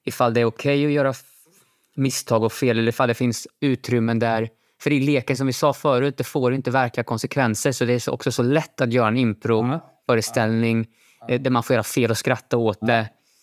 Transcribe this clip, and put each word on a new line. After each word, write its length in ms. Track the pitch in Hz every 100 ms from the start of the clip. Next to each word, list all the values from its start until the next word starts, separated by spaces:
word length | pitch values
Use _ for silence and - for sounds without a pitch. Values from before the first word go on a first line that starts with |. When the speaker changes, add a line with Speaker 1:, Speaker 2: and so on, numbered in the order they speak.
| -
Speaker 1:
ifall 280 | - 123
det 80 | 117
är 40 | 117
okej 400 | - 143 143 147
att 60 |
göra 180 | 143 139
f-, 140 | 127 - _ _ _ _ _ _ -
misstag 480 | 135 - - 113
och 100 | 110
fel, 240 | - 127 113
eller 100 | 113
ifall 180 | 117 127
det 60 |
finns 340 | 117 123 110 - -
utrymmen 580 | 143 127 - 123 113 117
där. 300 | 117 113 113 _ _ -
För 100 | 147
i 60 | 143
leken, 380 | 139 139 117 127
som 100 | 135
vi 60 |
sa 200 | 120 151
förut, 440 | 135 156 123 143 -
det 60 |
får 300 | 123 147 123
inte 180 | 135 127
verkliga 320 | 131 123 -
konsekvenser, 680 | 117 113 123 143 123 107 147
så 140 | 123 120
det 80 |
är 60 | 123
så, 120 | -
också 200 | 127 -
så 120 | 120
lätt 380 | 123 151 - -
att 120 | 127
göra 140 | 123 113
en 100 | 120
impro-föreställning, 1700 | 120 101 117 110 120 165 - _ - 117 - - 110 113 117 113 110 _ _ _
Speaker 2:
Ja. 100 | -
Speaker 1:
eh, 120 | 127
där 100 | 131
man 120 | 123
får 100 | -
göra 100 | 123
fel 280 | - - 113
och 60 | 113
skratta 400 | - 123 - 120
åt 200 | 113 101
Speaker 2:
Ja. 60 | 110
Speaker 1:
det. 220 | 117 110 _ _ _